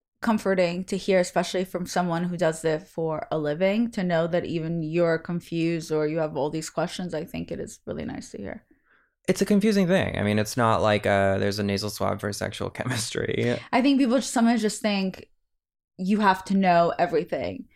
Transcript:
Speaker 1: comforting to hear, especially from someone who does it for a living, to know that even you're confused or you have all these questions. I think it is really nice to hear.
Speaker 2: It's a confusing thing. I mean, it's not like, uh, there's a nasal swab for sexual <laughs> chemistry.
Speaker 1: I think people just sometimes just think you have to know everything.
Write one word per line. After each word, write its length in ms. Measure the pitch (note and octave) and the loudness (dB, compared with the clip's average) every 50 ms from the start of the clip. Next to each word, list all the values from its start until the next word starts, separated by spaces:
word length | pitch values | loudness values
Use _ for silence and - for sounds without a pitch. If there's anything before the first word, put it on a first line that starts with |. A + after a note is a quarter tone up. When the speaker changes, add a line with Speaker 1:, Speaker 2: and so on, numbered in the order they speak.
| _ _ _ _ - | _ _ _ _ 0
Speaker 1:
comforting 600 | A#3 A3 G#3+ - G3 F#3+ F#3 F3+ E3+ F3 F3+ F#3 | 0 0 0 0 0 2 2 2 2 0 -4 -6
to 120 | - G#3 | -6 -6
hear, 240 | F#3 - - F#3+ F#3 | -4 0 2 2 2
especially 460 | F3+ - - F#3 F3+ - - F#3 F#3 | 2 2 0 -2 -2 0 -2 -2 -2
from 180 | F#3 - F3+ F3+ | -4 -4 -6 -8
someone 400 | E3+ - F#3 F3+ F3 E3 E3 F3+ | -4 -2 -2 0 0 -2 -2 -2
who 120 | F3+ F3+ E3 | -4 -2 0
does 260 | F3+ D#3+ D#3 - - | 0 0 0 0 -2
it 240 | D#3+ D3+ D#3 F#3+ - | -2 -2 -2 -4 -8
for 380 | - - E3 D#3+ D#3 - - - | -8 -6 -4 -4 -4 -4 -4 -4
a 60 | - | -4
living, 540 | D#3 D3+ D3 D3 D#3+ F#3+ F#3+ G3+ A3 A#3+ A3+ | -2 -2 -2 0 2 2 2 2 2 0 -2
to 120 | A#3 G#3+ F#3 | -2 -2 0
know 240 | F3+ E3+ D#3+ E3 | 2 2 2 2
that 200 | E3+ E3+ F3 - | 2 0 -2 -2
even 360 | - D#3 E3 D#3 E3 E3+ E3+ D#3+ | -2 -4 -4 -4 -4 -4 -4 -4
you're 360 | D#3 D#3+ E3+ E3+ E3 E3 E3 | -2 0 2 2 2 2 0
confused 760 | E3 - E3+ F3 - - E3+ E3 D#3+ E3 E3+ E3 D#3+ - D#3 | -2 -4 -6 -6 -6 -6 -4 -2 0 0 0 -2 -4 -2 -2
or 140 | D#3 D#3 | 0 0
you 100 | D3+ D#3 | 0 0
have 180 | E3 D#3 D#3 D#3 | -2 -2 -2 -2
all 140 | C#3+ C3+ D3+ | -2 -2 -2
these 220 | C#3+ D#3+ D#3 - | -2 -4 -8 -6
questions. 420 | - - D#3+ F3 - - F#3 F3 E3 | -4 -4 -4 -4 -4 -6 -8 -6 -6
I 120 | D#3 F3 | -6 -8
think 280 | - - E3 E3 - F3 | -8 -8 -10 -8 -8 -8
it 80 | - | -8
is 180 | - - - - _ | -8 -10 -14 -14 _
really 220 | - - - - | -10 -8 -8 -8
nice 240 | - - - - - | -8 -10 -12 -12 -14
to 80 | - - | -14 -12
hear. 260 | G3+ - - - - _ _ _ _ _ _ _ _ _ _ _ _ - | -12 -12 -12 -14 -16 _ _ _ _ _ _ _ _ _ _ _ _ -2
Speaker 2:
It's 140 | F#3 - G3 | 0 0 2
a 20 | |
confusing 420 | - G#3 G3+ F#3+ A3 G#2 G3+ F#3+ | 2 4 4 4 4 4 4 4
thing. 320 | E3 F#3 F3+ G2 F#2+ E2+ E2+ | 4 4 2 2 0 0 0
I 40 | G2+ | 0
mean, 160 | G#2 G#2 G#2+ | 2 2 2
it's 180 | G#2 - - | 0 0 0
not 240 | B2+ A#2 A2+ A2 F2 | 2 4 4 4 4
like, 240 | F2+ G#2+ G#2 G#2 - | 4 4 2 2 2
uh, 300 | G2+ G2+ G2 G2 G2 G2 | 2 4 4 4 4 2
there's 220 | G2 G2+ G2+ G2 G#2+ | 2 0 0 0 0
a 40 | G2+ | 0
nasal 280 | G2+ G2+ G2 G#2+ G#2 | 0 0 -2 -2 -4
swab 300 | G2+ - G2 G2 G2 G2 | -4 -2 -2 -2 -2 -2
for 120 | - G#2 G#2 | -4 -6 -4
sexual 380 | - G2+ G2 - - - F#2 | -4 -6 -6 -6 -6 -6 -8
<laughs> 80 | - - | -6 -6
chemistry. 800 | - B2 B2 A2+ A2 - - - - - - - A#2 A#2+ A#2+ - - - | -6 -4 -4 -4 -4 -4 -4 -4 -4 -2 -2 0 0 0 -2 -2 -4 -2
Speaker 1:
I 120 | - A#3+ A#3 | 0 2 4
think 160 | C#4+ C#4 B3+ | 4 4 4
people 180 | C#4 A3+ A#3 | 4 4 2
just 160 | C4+ - - - | 2 0 0 0
sometimes 300 | B3+ A#3 A#3 A#3+ A3+ G#3 | 2 4 4 4 2 0
just 180 | G#3+ G3+ - | -2 -2 -2
think 480 | - G#3+ G3+ G3 F#3+ F#3 - - - - _ _ _ _ _ _ _ _ _ _ _ _ _ | -2 -2 -2 0 -2 -4 -4 -8 -14 -20 _ _ _ _ _ _ _ _ _ _ _ _ _
you 220 | - F#3 F#3 A3 G#3 | -6 -2 0 2 4
have 260 | G#3+ F#3+ F#3 F#3 - | 4 4 4 2 0
to 120 | - G3 | 0 0
know 360 | G3 F#3+ F3+ F3 E3+ E3+ E3+ - - | 2 4 6 6 6 6 4 2 2
everything. 680 | F3 F3 E3+ D3+ E3+ - - C#3+ - F2+ F#2+ - - - _ | 0 2 2 0 0 0 -4 -4 -4 -4 -6 -8 -12 -14 _